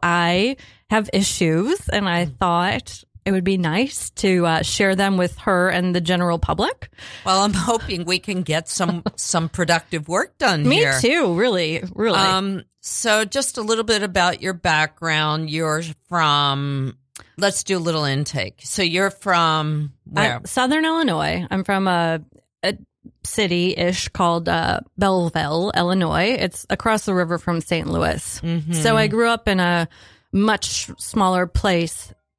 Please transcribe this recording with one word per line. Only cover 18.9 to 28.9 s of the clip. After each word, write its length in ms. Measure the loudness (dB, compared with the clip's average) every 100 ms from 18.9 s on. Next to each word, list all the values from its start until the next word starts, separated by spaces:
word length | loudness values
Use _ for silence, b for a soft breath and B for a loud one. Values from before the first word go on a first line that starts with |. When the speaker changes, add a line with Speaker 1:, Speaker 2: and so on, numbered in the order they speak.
| 2 0
Speaker 2:
from 840 | -2 0 2 2 2 0 -2 -4 -8 -6
Speaker 1:
I 60 | -2
Speaker 2:
where? 200 | 0 -2
Speaker 1:
Southern 400 | -4 -2 0 2
Illinois. 640 | 2 2 0 0 0 -2 -4
I'm 140 | -4
from 240 | -2 0 2
a, 320 | 2 0 -2 -6 -20 _ _
a 140 | -6 -6 -10 _ -20 -14
city-ish 840 | -6 -2 0 2 0 0 0 -2 -4
called, 420 | 0 0 2 0
uh, 300 | 0 0 -2 -6 -2
Belleville, 760 | 2 2 0 -2 -2 -2 -2
Illinois. 600 | 0 0 2 2 2 0 0
It's 280 | -2 -6 -6
across 380 | -4 0 0 0
the 80 |
river 240 | 0 0 -2
from 240 | -2 -4
Saint 240 | -2 -2 -2
Louis. 520 | 0 0 -2 -6 -8
Speaker 2:
Mm-hmm. 320 | -4 -2 -2
Speaker 1:
So 240 | 0 2